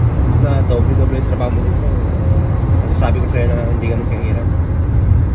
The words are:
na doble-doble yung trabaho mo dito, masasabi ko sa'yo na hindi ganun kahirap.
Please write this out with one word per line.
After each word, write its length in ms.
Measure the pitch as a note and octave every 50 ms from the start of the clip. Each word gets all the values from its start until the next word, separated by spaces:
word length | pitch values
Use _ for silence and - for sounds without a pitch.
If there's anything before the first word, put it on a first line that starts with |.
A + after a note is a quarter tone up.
| - - - - - - - B2 -
na 160 | - - - - -
doble-doble 560 | B2+ - - B2+ B2 B2 B2+ B2+ B2+ - -
yung 80 | -
trabaho 240 | A#2+ B2 B2 B2 A#2+
mo 60 | - -
dito, 240 | - - - - - - - - - - - - - - - - - - - - - - - -
masasabi 400 | - - - B2+ B2 B2 B2 B2
ko 40 | -
sa'yo 160 | - B2 A#2+ -
na 100 | - D#3 - -
hindi 140 | - - - B2
ganun 240 | A#2+ A2+ - -
kahirap. 360 | - - - - - - - - - - - - - - - - - - - - - - - - -